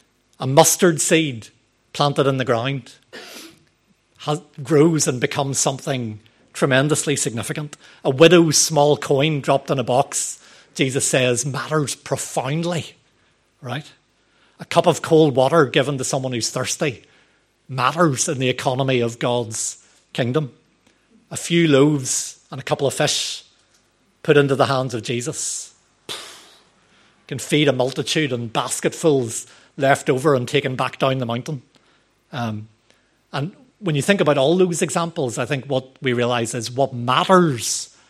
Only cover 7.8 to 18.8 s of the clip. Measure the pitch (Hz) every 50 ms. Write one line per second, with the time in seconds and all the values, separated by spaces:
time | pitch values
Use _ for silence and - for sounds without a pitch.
7.8 | - - - - - 160 135 127 165 165 175 175 170 160 143 - - - 160 147
8.8 | 143 147 147 135 - - 147 131 143 160 156 143 127 - 139 139 - - 151 135
9.8 | 120 113 123 135 139 - - - - - - - - - - - - _ - -
10.8 | 151 131 123 139 - - - 139 127 127 123 117 - 147 127 135 - - 156 156
11.8 | 143 120 - - - - 139 107 - - - 160 120 131 147 165 165 170 175 156
12.8 | - - - _ _ _ _ _ _ _ _ _ _ _ _ _ - 123 123 143
13.8 | 151 - _ _ _ _ _ _ _ _ _ _ _ _ _ - - - - 170
14.8 | 165 180 156 - - - 165 156 160 147 123 135 127 135 165 170 147 123 - 151
15.8 | 131 131 143 127 127 - - 135 131 131 127 117 107 - - 131 123 - - -
16.8 | 170 151 113 - - _ _ _ _ _ _ _ _ _ _ _ _ - 127 131
17.8 | 123 131 139 165 180 156 131 117 - - 151 123 131 127 123 - - 143 127 127